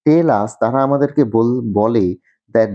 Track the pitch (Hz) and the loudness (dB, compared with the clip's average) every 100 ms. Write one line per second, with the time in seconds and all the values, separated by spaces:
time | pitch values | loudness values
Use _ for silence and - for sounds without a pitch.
0 | 151 160 165 107 107 - 113 131 135 139 | 0 2 2 0 -2 -4 -2 0 0 0
1 | 143 143 127 113 117 127 117 101 110 117 | -2 0 0 2 0 -2 -2 0 0 0
2 | 92 90 _ _ _ 113 110 | 0 -4 _ _ _ -2 -2